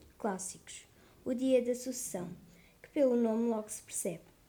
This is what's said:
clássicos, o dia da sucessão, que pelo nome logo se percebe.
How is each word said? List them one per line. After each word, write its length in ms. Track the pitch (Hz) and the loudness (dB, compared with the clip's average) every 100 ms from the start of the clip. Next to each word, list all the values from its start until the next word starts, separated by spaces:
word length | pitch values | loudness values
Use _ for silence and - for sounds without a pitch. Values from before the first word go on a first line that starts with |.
| - - | -20 -6
clássicos, 680 | 214 185 - - - - - - - - | -4 -4 -8 -12 -16 -18 -20 -20 -20 -10
o 100 | - | -4
dia 260 | 247 262 254 | 0 4 4
da 140 | 240 | 4
sucessão, 560 | 240 262 247 - 185 180 175 - - - - | -2 -4 -8 -6 -8 -8 -12 -18 -20 -20 -20
que 60 | - | -4
pelo 260 | 311 262 | 4 4
nome 360 | 240 233 226 233 | 6 2 2 0
logo 180 | 220 214 | -2 -4
se 140 | - | -12
percebe. 420 | - - 185 165 - - | -10 -6 -6 -6 -14 -20